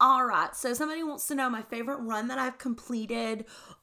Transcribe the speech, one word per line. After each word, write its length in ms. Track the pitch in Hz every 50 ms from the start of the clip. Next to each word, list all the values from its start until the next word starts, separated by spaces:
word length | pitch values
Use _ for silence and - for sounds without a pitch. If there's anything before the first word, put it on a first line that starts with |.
All 240 | 247 262 262 254 254
right, 280 | 240 202 160 165 - -
so 200 | - - 247 240
somebody 300 | 240 302 311 311 330 330
wants 220 | 311 285 294 - -
to 60 | 294
know 140 | 269 262 247
my 120 | 240 220
favorite 380 | 220 - 240 233 226 247 277 277
run 280 | 240 226 220 214 226
that 100 | 240 262
I've 200 | 269 262 254 254
completed 880 | - - 262 233 233 - - 247 226 220 220 233 233 226 220 220 214 226 - - - - - - -